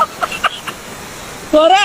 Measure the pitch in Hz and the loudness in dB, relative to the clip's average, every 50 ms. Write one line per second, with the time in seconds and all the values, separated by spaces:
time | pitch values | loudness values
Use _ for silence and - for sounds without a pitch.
0 | - - - - - - - - - - - - - - - - - - - - | 0 0 0 -6 -6 -6 -4 -4 -4 -4 -4 -6 -12 -14 -14 -14 -16 -16 -16 -14
1 | - - - - - - - - - - 294 311 311 330 370 403 | -14 -16 -14 -14 -14 -14 -16 -16 -6 2 4 6 6 6 6 6